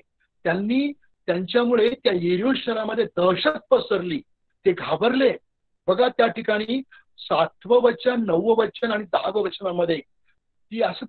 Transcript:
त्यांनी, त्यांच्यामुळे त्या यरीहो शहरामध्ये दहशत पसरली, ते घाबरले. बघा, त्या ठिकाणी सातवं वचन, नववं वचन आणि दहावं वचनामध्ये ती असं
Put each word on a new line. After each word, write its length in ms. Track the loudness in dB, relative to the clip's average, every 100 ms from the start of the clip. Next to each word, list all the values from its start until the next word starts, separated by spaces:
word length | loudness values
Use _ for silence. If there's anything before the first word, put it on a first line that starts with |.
| _ _ _ _
त्यांनी, 480 | -4 -2 0 0 -2 -6 _ _ -4
त्यांच्यामुळे 640 | -4 0 0 2 2 2
त्या 240 | 0 0
यरीहो 400 | 0 0 0 0
शहरामध्ये 520 | -2 -2 -4 -4 -2 -4 0
दहशत 400 | 0 2 0 -2 2
पसरली, 500 | 2 2 -4 -2 -6 -8 _ _ _ 0
ते 60 |
घाबरले. 680 | 0 -2 0 0 2 2 0 _ _ _ _ -2
बघा, 200 | 2 2
त्या 200 | 2 0
ठिकाणी 540 | 0 -2 -2 -2 -4 -6 -18 _ -14
सातवं 640 | -2 0 0 _ 0 4
वचन, 420 | 4 2 -2 0 0
नववं 300 | 2 2 2
वचन 360 | 0 -2 -4
आणि 120 | -4
दहावं 400 | -2 -2 0 -2
वचनामध्ये 560 | -4 -4 -6 -2 -2 -2 -6 _ _ _ _ _ -12
ती 100 | -4
असं 240 | -4 -4